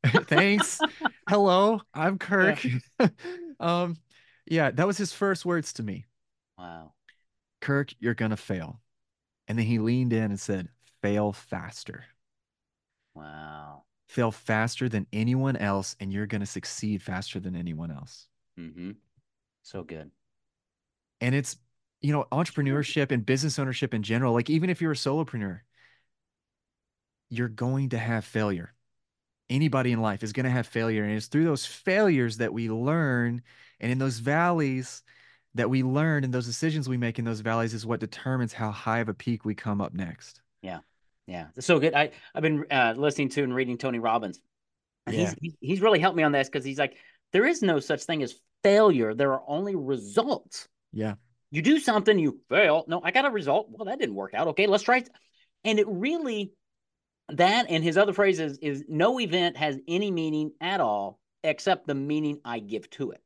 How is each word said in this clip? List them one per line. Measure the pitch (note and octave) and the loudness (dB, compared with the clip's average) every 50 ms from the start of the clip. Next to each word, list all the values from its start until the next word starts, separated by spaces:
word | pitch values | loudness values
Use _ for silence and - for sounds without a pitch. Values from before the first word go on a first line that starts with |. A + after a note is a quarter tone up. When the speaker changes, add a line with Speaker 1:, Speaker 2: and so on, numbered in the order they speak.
| - | 2
Speaker 1:
Thanks. | C3+ A2 - - - | 4 2 2 2 4
Speaker 2:
<laughs> | |
Thanks. | - - - D4+ D4+ G#3 - - - - D#4 D#4 - - D#4+ | 4 4 6 6 4 2 2 -2 0 -2 -2 -2 -2 -4 -6
Speaker 1:
<laughs> | - - - _ - | -6 -6 -6 _ 0
Speaker 2:
Hello, | F#3 G#3 G3+ G3 F3+ F#3 G3+ G#3+ A3+ G#3+ - _ - | 2 4 6 6 6 6 6 4 4 0 -4 _ -6
I'm | - D#3 F3 G3 G3 | -2 0 0 0 -2
Kirk. | - - G3 G3 F#3 F#3+ G#3 - - | -2 0 2 4 4 4 4 2 -2
Speaker 1:
Yeah. | B2+ B2 B2+ - _ _ _ A#3+ - - | -2 -2 -2 -4 _ _ _ 2 2 2
Speaker 2:
<laughs> | _ - F4 F4+ F4+ F4 E4 C#4 _ | _ -12 -12 -12 -10 -12 -16 -12 _
Um, | - E3+ E3+ F3 F3+ F3 E3+ D#3+ _ _ _ _ _ _ _ _ _ | -2 0 0 0 0 -2 -4 -10 _ _ _ _ _ _ _ _ _
yeah, | - D#3+ E3 D#3 C3+ | -2 0 2 2 2
that | - C3 E3+ | 2 2 2
was | G3 G3+ - | 2 2 0
his | G#3 F3 | -4 -6
first | - - G3+ G3 F#3+ E3+ - | -2 -2 0 0 0 -2 -2
words | F3 F3 E3+ D3 - - | -2 -2 -2 -2 -6 -8
to | - A2+ | -8 -8
me. | G#2 F#2+ - - _ _ _ _ _ _ _ _ _ _ - | -6 -6 -8 -12 _ _ _ _ _ _ _ _ _ _ -18
Speaker 1:
Wow. | F2+ F2 E2+ E2 D#2+ D#2+ _ _ _ _ _ _ _ _ _ _ _ _ _ _ | -16 -16 -16 -16 -18 -20 _ _ _ _ _ _ _ _ _ _ _ _ _ _
Speaker 2:
"Kirk, | - - C#3 C#3 C#3+ - - _ | -4 0 0 0 0 -2 -8 _
you're | - A#2+ A#2+ | -4 -4 -2
gonna | - A#2 A2 A2 G#2 | 0 -2 -2 -2 -4
fail." | - - G2 F2+ D#2+ - - - _ _ _ _ _ _ _ _ _ _ _ _ _ - | -4 -6 -6 -6 -6 -10 -14 -18 _ _ _ _ _ _ _ _ _ _ _ _ _ -6
And | A2 A2+ | -2 -2
then | A2+ | 0
he | G#2+ A#2+ A2+ | 2 2 2
leaned | G#2+ A2+ A#2+ B2+ B2+ B2 A#2 | 2 2 2 2 2 2 2
in | A2+ A2 | 0 0
and | G#2+ G2+ F#2+ | 0 -4 -6
said, | - - G2+ F#2 F2+ E2 _ _ _ _ _ _ | -4 -4 -4 -4 -4 -10 _ _ _ _ _ _
"Fail | - G2+ G#2 G#2 G#2 G#2 G2+ | -2 0 0 2 0 -2 -2
faster." | - - _ - F#2+ E2 E2 - - - - - - - _ _ _ _ _ _ _ _ _ _ _ _ _ _ _ _ _ _ _ _ _ _ | -6 -12 _ -10 -10 -10 -12 -14 -16 -16 -16 -16 -16 -18 _ _ _ _ _ _ _ _ _ _ _ _ _ _ _ _ _ _ _ _ _ _
Speaker 1:
Wow. | D#2 D2+ D2+ D2+ D2+ D#2 D2+ D2+ D2+ D2+ D2+ D2 C#2+ _ _ _ _ _ _ | -20 -18 -16 -16 -14 -14 -14 -14 -16 -16 -16 -18 -20 _ _ _ _ _ _
Speaker 2:
"Fail | - - A#2 A2+ | -2 0 0 0
faster | G#2+ - _ - A2+ G#2+ A2+ A#2 - - B2+ B2+ | -2 -6 _ -2 0 0 0 -2 -2 -4 -4 -2
than | A#2 G#2 - _ | -2 -4 -4 _
anyone | - G#2+ A2 A#2+ B2+ C3 C3 C#3 C3 - | -4 -2 0 0 0 0 0 0 0 0
else, | G2+ G2+ G2 G2 F#2+ - - _ | 0 0 0 -2 -2 -6 -10 _
and | G2 G2 G2 | -8 -6 -4
you're | G2+ G#2+ G2+ | -4 -4 -4
gonna | - G#2 G2+ | -4 -6 -6
succeed | G2+ - F#2+ - - - - - G#2+ G#2 F#2+ | -6 -8 -10 -10 -10 -10 -6 -4 -4 -4 -4
faster | - - F#2 F#2 G2 - - G2 | -4 -6 -8 -8 -8 -8 -10 -8
than | F2+ F2+ F#2 | -8 -8 -8
anyone | F2 E2+ F2 D#2+ D2+ E2+ E2 | -6 -6 -6 -6 -8 -8 -10
else." | D2+ C#2 C#2+ - - - - _ _ _ _ _ _ - | -10 -12 -14 -18 -20 -20 -20 _ _ _ _ _ _ -18
Speaker 1:
Mm-hmm. | E2+ E2 D#2 F2 F2 F#2+ G#2 G#2 _ _ _ _ _ _ _ _ _ _ _ _ _ | -16 -16 -14 -12 -12 -12 -14 _ _ _ _ _ _ _ _ _ _ _ _ _ _
So | - - G2 | -14 -14 -14
good. | F2 D#2 E2 D#2+ D2+ C#2+ _ _ _ _ _ _ _ _ _ _ _ _ _ _ _ _ _ _ _ _ _ _ | -12 -12 -14 -14 -14 -16 _ _ _ _ _ _ _ _ _ _ _ _ _ _ _ _ _ _ _ _ _ _
Speaker 2:
And | A#2 B2 C3 | 0 0 2
it's, | C#3+ C#3 - - _ _ _ _ _ _ _ _ _ | 0 0 -2 -10 _ _ _ _ _ _ _ _ _
you | - C#3+ D3 | 0 0 2
know, | D3 C3 - | 2 0 0
entrepreneurship | - C#3+ E3+ - - - C#3+ C#3 C3+ D3 C#3+ - - D#3 C#3+ C3 | 0 0 0 0 0 -2 0 2 2 0 -2 0 0 0 0 2
and | C#3 B2 G#2+ | 0 -2 2
business | - B2+ C3+ C#3+ D#3 C3 - | 2 0 2 2 -2 -2 -2
ownership | C#3 C3 B2 - - B2+ - | -2 -4 -2 -4 -4 -2 -2
in | A2 G#2 | -4 -2
general, | G#2 A2+ A#2+ C3+ B2 A#2 | 0 0 2 2 2 2
like, | A#2+ A#2+ - | 2 2 2
even | D3+ D#3+ E3 F#3 | 2 2 2 0
if | F3+ - | 0 0
you're | E3+ D#3+ | 0 -2
a | D3+ | -2
solopreneur, | B2+ - C#3+ C3+ D#3 D#3+ C3+ - A#2 G#2 G2 F2+ F#2+ _ _ _ _ _ _ _ _ _ _ _ _ _ _ _ _ _ _ _ _ _ _ _ _ _ _ _ _ _ _ _ _ _ _ | -2 -2 -2 0 0 -2 -4 -4 -6 -4 -6 -6 -10 _ _ _ _ _ _ _ _ _ _ _ _ _ _ _ _ _ _ _ _ _ _ _ _ _ _ _ _ _ _ _ _ _ _
you're | A#2+ A2+ B2 A#2 | -6 -4 -4 -4
going | A2 G#2+ A#2 B2 C3 C3+ C#3 B2+ | -4 -4 -2 -2 0 0 -2 -2
to | A#2 A#2 | -2 -2
have | A2+ A2+ A#2 A2 G#2 | -2 0 -2 -2 -4
failure. | - - A2 G#2+ G#2 G2 F2 E2+ - _ _ _ _ _ _ _ _ _ _ _ _ _ _ _ _ | -2 -2 0 0 0 0 -2 -6 -10 _ _ _ _ _ _ _ _ _ _ _ _ _ _ _ _
Anybody | B2 C#3 D#3 D#3 C#3 C3+ B2+ B2 A#2+ | 0 2 2 2 2 2 2 2 2
in | A2+ | 2
life | A2+ A2 G2+ G2+ - | 0 0 -2 -2 -6
is | G#2+ G#2+ | -6 -4
gonna | C3+ B2+ B2+ | -2 -2 0
have | B2 B2+ A2+ - | 0 0 -2 -2
failure. | - A#2 A2+ A2+ A2 G#2+ G#2 | -2 -2 0 0 0 0 0
And | G#2 G#2+ | -2 -2
it's | G#2+ G#2+ - | -4 -6 -2
through | - D3 D#3+ | 0 0 2
those | E3+ D3+ C3 - | 2 0 -2 -4
failures | - - - - - F#3 G3+ G#3+ G3+ E3+ C3+ B2 A#2 A2 A2 | -10 -12 -6 -2 0 2 4 4 4 4 4 2 0 0 -2
that | A#2 A2 - | -2 -2 -2
we | A#2 A#2 A2+ | -2 -4 -2
learn, | A2 A2+ A#2+ C#3 D#3 E3+ D#3+ C#3 B2+ A#2+ A#2+ A#2+ A#2 B2 - _ - - - - _ _ | -2 -2 0 0 0 2 2 2 2 2 0 0 -2 -4 -8 _ -20 -20 -20 -20 _ _
and | - A#2 | -4 -2
in | B2+ C3 | 0 0
those | C3+ C3+ B2 A2+ | 0 -2 -2 -2
valleys | A#2 C#3 C#3+ D#3+ E3+ F3 F3 E3 D3+ C#3 C3 C3 B2+ - - - _ _ - _ - - _ _ _ _ _ | -2 0 2 4 4 4 2 2 0 0 -2 -4 -6 -8 -14 -20 _ _ -20 _ -20 -20 _ _ _ _ _
that | A#2 A#2+ G#2+ | -2 0 2
we | C3 C3 B2+ | 2 2 2
learn, | C3 C3 C#3+ D#3 E3 D#3 D3 C3+ | 2 2 2 2 2 2 0 0
and | B2+ B2 | 0 -2
those | B2+ A#2+ | -2 -4
decisions | A#2 A#2 - - E3 D#3 D#3 C#3+ C3 | -4 -6 -2 -2 -2 0 -2 -2 -2
we | C3 B2 | -2 -2
make | A#2+ A#2 A2+ - | -2 -2 -2 -2
in | A#2 | -4
those | A#2 A#2 G#2+ | -4 -4 -4
valleys | G#2+ A2+ A2+ A#2 A#2 A#2 A2 | -2 -2 0 0 0 -2 -4
is | A2 G#2 | -6 -4
what | A2+ A#2 G#2+ | -4 -4 -2
determines | A2+ G#2+ - - - C3+ C3 B2+ B2 A2 | -4 -8 -8 -8 -6 -4 -2 -2 -2 -4
how | - - A2+ G#2+ | -4 -4 -4 -4
high | G2+ - - A2+ A2+ A#2 | -4 -4 -4 -2 0 0
of | A2+ A2 | 0 -2
a | G2+ | -6
peak | - - - A#2 G#2+ - | -6 -4 -4 -4 -4 -2
we | G#2+ G#2+ | -6 -6
come | - - A2 G#2 G2+ | -4 -4 -4 -2 -2
up | G2 - - | -2 -4 -6
next. | F2 F#2+ F2 E2 - - - - _ _ _ _ _ | -8 -8 -8 -10 -14 -18 -20 -20 _ _ _ _ _
Speaker 1:
Yeah. | - F#2+ F2+ E2 - _ _ _ _ _ _ _ _ - | -12 -12 -12 -12 -14 _ _ _ _ _ _ _ _ -12
Yeah. | F2+ F2 D#2+ D2+ _ | -12 -12 -12 -12 _
It's | B2 C3 | -10 2
so | - F3 D3+ | 2 4 4
good. | C3+ D3+ A2+ | 4 4 4
I, | C#3+ D3+ - - - - - _ | 4 2 2 -2 -14 -20 -10 _
I've | - | -2
been, | D3+ D#3+ D#3 D3 D3+ - | 0 0 0 0 -2 0
uh, | C#3+ C3+ B2 A2+ A2 B2 | 2 4 4 4 2 2
listening | C#3+ D3+ C#3 - D3 C3 | 0 0 0 0 -2 -2
to | - D3 C#3+ | 0 0 -2
and | B2+ B2 | 0 0
reading | B2+ C3 B2 B2 A#2 | -2 -2 -2 -2 -4
Tony | - C3+ B2 A#2 | -4 -4 -4 -2
Robbins. | A2+ A2+ A2+ A#2+ A2 F#2+ E2+ - _ _ _ _ _ _ _ _ _ _ _ _ _ | 0 0 0 0 -2 -4 -10 -12 _ _ _ _ _ _ _ _ _ _ _ _ _
And | - - | -4 -2
he's, | - F3 - | 0 0 -2
Speaker 2:
Yeah. | - - | -2 -6
Speaker 1:
he, | C#3 E3+ D3+ _ | -10 -12 -12 _
he's | - C3 F#3 F#3+ | -4 -2 0 2
really | F#3 A3 G#3 E3 | 4 4 4 6
helped | E3 F#3+ E3+ E3+ | 4 2 2 4
me | D#3 | 2
on | D3+ C#3+ | 4 4
this | C#3 C3+ C3+ | 2 0 0
'cause | - C#3+ B2+ | -4 -6 -6
he's | C#3 C3+ C#3+ | -6 -2 -2
like, | C#3+ C3 - - - - _ _ _ _ | -2 -2 -2 -10 -20 -20 _ _ _ _
"There | - F#3 A3+ | 2 4 4
is | D4+ F4 E4+ | 4 2 2
no | A3 F#3+ E3 C#3+ | 2 2 2 2
such | C3+ - D#3 C#3+ - | 2 0 -2 -2 -2
thing | - E3+ D#3 C#3 | -4 -4 -4 -4
as | A#2+ - - _ _ _ _ - | -4 -6 -14 _ _ _ _ 4
failure. | G3+ G3+ G#3 A3 G#3 E3+ B2+ A2+ G#2+ A2 | 6 8 8 8 8 6 6 2 0 2
There | A#2 C#3+ C#3 | 2 2 2
are | C3 C3 - - | 2 0 -2 -4
only | C#3+ D#3 G3 G3+ G3 | -4 -4 -4 -2 -4
results." | E3+ C#3+ C3 C#3 B2 G#2 G2+ G2+ G#3 A3+ C#4 C#4 - - - - - - _ _ _ _ _ | -4 -2 -2 -4 -4 -4 0 0 0 2 2 0 -4 -4 -12 -16 -16 -16 _ _ _ _ _
Speaker 2:
Yeah. | - G#2+ G#2+ G#2+ G2+ - _ _ _ _ _ _ | -6 -4 -4 -4 -4 -8 _ _ _ _ _ _
Speaker 1:
You | - D3+ | -6 -2
do | D#3 A#3+ D4+ D#4 | 2 4 4 4
something, | C#4 - A3 G#3 G3 G#3+ G#3+ F#3+ | 4 2 2 4 4 6 4 6
you | D#3+ C#3+ - - _ _ | 4 2 0 -2 _ _
fail. | B2 E3+ G#3 E3+ D3+ E3 D#3 - | 4 4 6 6 4 2 2 -2
"No, | E3 F3 | -6 -2
I | C#3+ E3+ | -2 2
got | F#3 B3+ C4+ | 2 4 2
a | C#4+ | 2
result. | A#3 G#3 D#3+ C3+ C#3 G3+ G#3+ - | 0 0 0 2 2 2 0 -2
Well, | - - G#3+ | -12 -12 -8
that | F#3+ A#3 C#4+ | -8 -4 -4
didn't | C4+ A#2+ G#2 | -4 -4 -4
work | G2 G2 F#2+ - | -6 -8 -6 -2
out. | G#2 D#3 E3+ | -2 -2 0
Okay, | - - G3 G#3 | 2 2 4 4
let's | G3 G#3 G#3 | 4 2 4
try | - B3 B3+ | 4 2 2
it." | B3 - _ - _ _ _ _ _ _ _ _ _ | 2 -4 _ -20 _ _ _ _ _ _ _ _ _
And | G#3+ A3 G#3 | 0 2 2
it | G#3 G#3 | 2 2
really, | G#3 F3 G3+ C#4 E4 E4+ D#4+ C4 A3+ G#3 G3+ F#3+ _ _ _ _ _ _ _ _ _ _ _ _ _ _ _ - | 0 -2 -2 -2 -2 -2 -2 -4 -4 -4 -6 -6 _ _ _ _ _ _ _ _ _ _ _ _ _ _ _ -12
that | D3+ C#3+ F3 F#3 G#3 A#3+ B3 - | 2 4 4 6 6 4 2 2
and | E3+ D#3+ D#3+ | 0 2 2
his | E3+ D#3 F#3 | 2 4 4
other | G#3 G#3 F#3 | 4 4 4
phrases | F#3+ G#3 G3 F#3 D#3+ D#3+ D3+ C#3 C#3 | 4 4 4 4 2 0 -4 -6 -4
is, | - D3 C#3+ C#3 D3 - | -4 -4 -4 -4 -6 -6
"No | D#3+ D3+ F3+ A3 B3+ B3+ | 0 4 4 4 4 2
event | A#3+ F3+ D#3 F#3 F3 F3 - - | -2 0 0 2 2 0 0 0
has | D#3 D3+ C#3 C3+ - - | -2 -2 -2 -4 -6 -2
any | E3 F#3 G#3 G#3 | -2 0 0 0
meaning | F#3 E3 D#3+ D#3 D3+ D3+ D3+ D3+ D3 _ | 0 -2 -2 0 0 -2 -2 -4 -6 _
at | D#3 F3 G3 F#3+ | -6 -4 0 0
all | D3 A2+ G#2 G#2 G2 G2 - _ _ _ _ _ - | 2 2 2 0 -2 -6 -8 _ _ _ _ _ -2
except | D#3+ D3 - - G3 F#3 F3+ - - | -2 -2 0 2 2 2 2 2 -4
the | C#3+ | -4
meaning | C#3 C3+ C#3+ D3+ D3+ D#3 D3 D3 D3 _ | -2 -2 -2 -2 0 0 -2 -4 -4 _
I | A#2+ A#2+ A#2 | -8 -8 -8
give | G#2 G2+ A2 G#2+ - - | -6 -6 -8 -8 -8 -10
to | - - C#3+ A2+ | -8 -6 -6 -6
it." | - - _ | -6 -10 _